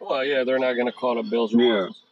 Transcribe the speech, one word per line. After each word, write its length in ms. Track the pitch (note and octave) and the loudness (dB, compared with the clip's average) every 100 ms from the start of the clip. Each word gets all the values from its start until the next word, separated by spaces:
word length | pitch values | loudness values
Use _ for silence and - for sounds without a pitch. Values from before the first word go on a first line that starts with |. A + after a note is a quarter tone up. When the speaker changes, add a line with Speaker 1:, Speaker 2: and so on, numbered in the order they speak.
Speaker 1:
Well, 240 | - C#3 | -6 -2
yeah, 200 | C3+ C#3 | 0 0
they're 140 | B2+ C3 B2+ | 0 0 0
not 80 | B2 | 0
gonna 140 | B2 - | -4 -2
call 120 | B2 A#2 | -2 -2
it 60 | G#2+ | -2
Belgian 280 | A#2 A2 A#2 | -2 2 4
Speaker 2:
Yeah. 60 | A#2+ G#2+ | 4 2
Speaker 1:
waffles. 200 | F2+ - _ | -2 -8 _